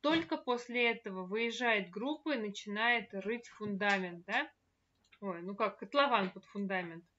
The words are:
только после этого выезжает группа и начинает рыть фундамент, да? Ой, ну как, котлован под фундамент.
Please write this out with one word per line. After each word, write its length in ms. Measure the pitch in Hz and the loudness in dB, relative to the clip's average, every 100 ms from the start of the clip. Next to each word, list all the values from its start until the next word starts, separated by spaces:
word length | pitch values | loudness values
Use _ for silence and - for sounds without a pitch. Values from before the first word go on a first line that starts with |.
только 360 | 285 330 - 320 | 4 2 2 -4
после 540 | - 240 - 240 233 | 0 -2 -2 2 2
этого 340 | 208 208 185 185 | 2 -6 -8 -4
выезжает 640 | 214 233 226 247 214 180 | -2 -2 2 2 2 0
группа 460 | 196 254 302 320 269 | -4 -4 -2 -2 -2
и 40 | |
начинает 720 | 208 196 208 208 233 233 208 | -2 -6 -6 0 2 2 0
рыть 340 | 196 196 240 - | -6 -4 -4 -6
фундамент, 760 | - 208 196 202 196 180 175 175 | -10 -6 0 2 2 0 -8 -2
да? 240 | 233 311 _ _ _ _ _ _ _ | -2 -2 _ _ _ _ _ _ _
Ой, 200 | 196 170 | -6 -6
ну 140 | 180 202 | -6 -2
как, 220 | 214 202 | -2 -2
котлован 500 | 196 285 277 226 190 | 0 4 6 4 2
под 140 | 190 - | -4 -12
фундамент. 580 | 202 196 190 175 165 _ | -6 -2 -2 -4 -10 _